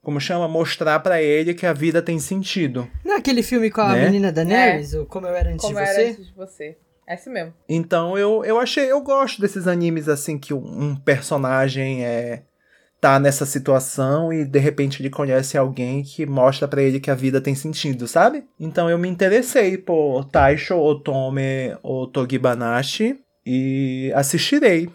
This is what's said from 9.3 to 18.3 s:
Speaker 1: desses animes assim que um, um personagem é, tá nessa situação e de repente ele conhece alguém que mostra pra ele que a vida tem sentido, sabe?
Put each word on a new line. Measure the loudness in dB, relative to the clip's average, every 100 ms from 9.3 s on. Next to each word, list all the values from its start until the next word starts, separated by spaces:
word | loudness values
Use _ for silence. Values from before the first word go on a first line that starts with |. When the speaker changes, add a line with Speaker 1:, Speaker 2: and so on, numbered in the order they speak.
| -2
Speaker 1:
desses | -4 -2 -2
animes | 0 0 -2 -2
assim | -4 -4 -8
que | -6
um, | -8 -6 -6
um | -4 -2
personagem | 0 0 0 -2 0 0 0 -2 -4 -4
é, | -4 -4 -6 -10 _ _ _ _ _ _
tá | 4 6
nessa | 4 2
situação | -4 -4 2 2 0 -4 0 0 0
e | -2 0
de | 2
repente | 2 0 -2 -2
ele | -8
conhece | -4 0 0 0 0
alguém | 0 -2 -4 -4
que | -6 -8
mostra | -4 4 4 4 -2
pra | 2
ele | 2 2
que | -2
a |
vida | 0 2 0
tem | 0
sentido, | -4 -6 -6 -4 -4 0
sabe? | 4 4